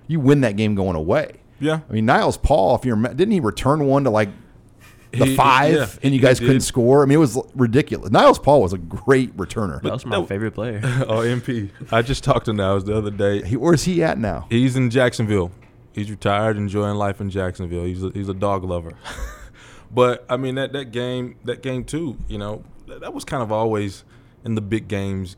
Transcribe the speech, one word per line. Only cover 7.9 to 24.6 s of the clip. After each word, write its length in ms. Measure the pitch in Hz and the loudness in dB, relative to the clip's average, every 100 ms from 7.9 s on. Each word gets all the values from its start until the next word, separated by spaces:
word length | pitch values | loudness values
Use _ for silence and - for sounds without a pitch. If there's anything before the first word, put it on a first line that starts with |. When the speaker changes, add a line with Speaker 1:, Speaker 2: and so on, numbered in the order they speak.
| 98 95 | -4 2
Speaker 1:
Niles 280 | 143 277 - | 6 6 6
Paul 220 | - 143 | 6 4
was 100 | 92 | 4
a 60 | 92 | -2
great 580 | 85 95 - 135 127 - | -8 -4 2 2 2 -4
returner. 440 | 87 - 101 67 | -8 -4 -4 -4
Speaker 3:
That 100 | - | -6
was 120 | 120 127 | -6 -4
my 120 | 104 | -4
Speaker 2:
But 80 | - | -4
Speaker 3:
favorite 240 | 98 110 | -4 -6
player. 260 | 104 117 107 | -6 -8 -6
Speaker 2:
<laughs> 240 | 127 123 131 | -4 -2 -2
Oh, 140 | 110 | -2
M 200 | 117 123 | -2 -2
P. 300 | 120 120 101 - - | -4 -6 -6 -12 -4
I 100 | 113 | -2
just 220 | 120 127 | 0 -2
talked 220 | 139 123 - | 0 0 0
to 60 | |
Niles 320 | 104 95 98 | -2 0 0
the 120 | 98 107 | -2 -4
other 140 | 104 | -4
day. 300 | 101 101 101 | -2 0 0
Speaker 1:
He, 120 | 90 117 | -2 0
where's 280 | 151 165 | 2 2
he 180 | 180 170 | 2 0
at 160 | 160 - | 0 -2
now? 280 | 110 76 - | -4 -4 -2
Speaker 2:
He's 240 | 117 131 | 2 2
in 160 | 127 123 | 2 2
Jacksonville. 640 | 123 123 - 110 101 90 - - - - | 2 2 0 0 0 -2 -6 -20 -20 -14
He's 180 | - 104 | -10 -8
retired, 460 | 101 101 101 110 104 | -4 -2 0 0 -2
enjoying 400 | 101 101 104 104 | -2 -2 -2 -2
life 240 | 101 98 | -4 -4
in 100 | 101 | -6
Jacksonville. 540 | 95 92 - 87 85 | -4 -4 -6 -6 -6
He's 180 | 87 92 | -6 -6
a, 80 | 92 | -6
he's 160 | 101 98 | -6 -6
a 60 | |
dog 300 | 95 101 98 | -4 -2 -2
lover. 280 | 92 87 82 | -4 -6 -8
<laughs> 1000 | - - - - - - - - - - | -16 -16 -12 -12 -14 -20 -20 -20 -20 -4
But, 300 | 117 123 117 - | 2 2 0 -4
I 80 | 127 | -4
mean, 160 | 131 | -4
that, 180 | 131 135 | -4 -6
that 140 | 135 127 | -8 -8
game, 460 | 117 123 127 123 - | -6 -6 -6 -8 -10
that 180 | 117 117 | -10 -8
game 220 | 135 127 | -8 -8
too, 320 | 117 151 165 107 - | -6 -6 -6 -8 -8
you 120 | 107 | -8
know, 260 | 101 107 - - - | -8 -10 -14 -20 -20
that, 120 | - | -16
that 120 | 170 | -14
was 100 | 285 | -12
kind 180 | - 143 | -8 -6
of 100 | 110 | -2
always 520 | 107 113 107 104 - - - - _ | 0 0 -2 -4 -8 -20 -20 -20 _
in 100 | 117 | -6
the 60 | 113 | -6